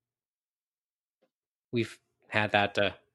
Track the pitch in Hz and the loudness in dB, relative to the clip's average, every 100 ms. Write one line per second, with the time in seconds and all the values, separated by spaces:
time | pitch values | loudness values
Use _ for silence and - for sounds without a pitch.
0 | _ _ _ _ _ _ _ _ _ _ | _ _ _ _ _ _ _ _ _ _
1 | _ _ _ _ _ _ _ 120 110 - | _ _ _ _ _ _ _ -4 -4 -8
2 | _ _ - 107 107 104 101 104 101 - | _ _ -6 -2 2 2 2 0 -2 -2
3 | _ | _